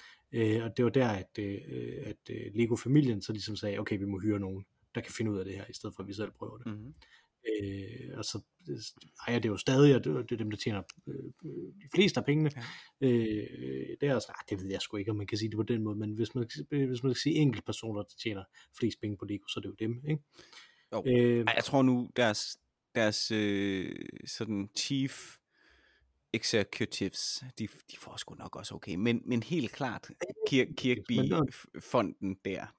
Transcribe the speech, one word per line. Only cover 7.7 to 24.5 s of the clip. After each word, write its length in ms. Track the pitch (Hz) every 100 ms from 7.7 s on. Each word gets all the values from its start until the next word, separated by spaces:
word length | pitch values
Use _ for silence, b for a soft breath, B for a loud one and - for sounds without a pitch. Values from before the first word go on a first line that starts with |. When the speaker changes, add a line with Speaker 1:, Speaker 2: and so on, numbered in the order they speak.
| 98 98 120 123 110
Speaker 1:
og 60 |
så, 160 | - 104 - _ 175
øh, 100 | 123 - - - - -
ejer 100 | 120
det 100 | 110
jo 80 | 95
stadig, 380 | - 131 143
og 100 | 127
det, 100 | - 131 117
det 20 |
er 60 | 110
dem, 120 | 107
der 60 | 104
tjener, 240 | 117 101 - - 139
øh, 80 | 135 127 -
øh, 80 | 160
de 360 | - - - -
fleste 260 | 175 202 -
af 60 | -
pengene. 240 | 151 151 -
Speaker 2:
Ja. 520 | 117 - - - 131
Speaker 1:
Øh, 880 | 117 110 107 - 120 127 135 131 -
det 80 | 143
er 60 |
også, 140 | 120 -
ah, 160 | - -
det 120 | 95
ved 60 | 95
jeg 100 | 95
sgu 160 | - 104
ikke, 140 | 101
om 60 | 104
man 100 | 98
kan 120 | 107
sige 100 | 110
det 60 | 107
på 60 |
den 200 | 107 117
måde, 140 | 107 104
men 160 | 107
hvis 200 | 107 110
man, 140 | 127 113 151 143
hvis 340 | 143 131 120
man 120 | 131
skal 80 | 120
sige 120 | 147
enkeltpersoner, 680 | 156 143 107 - - 113 104
der 120 | - -
tjener 220 | 113 98 98 b b -
flest 220 | 113 -
penge 160 | 107 101
på 80 |
Lego, 200 | 101 101 -
så 120 | 104
er 20 |
det 60 | 98
jo 60 | -
dem, 240 | 110 123 147
ikke? 140 | 156 _ B B B B B B
Speaker 2:
Jo. 100 | 107 127
Speaker 1:
Øh, 380 | 123 120 120 117
Speaker 2:
Ej, 60 | 117
jeg 80 |
tror 180 | - 139
nu, 280 | 131 123 120 -
deres, 420 | 113 104 - - _ _ _
deres, 360 | 120 107 - -
øh, 760 | 110 104 101 98 95 - 50 - - -
sådan 420 | - 110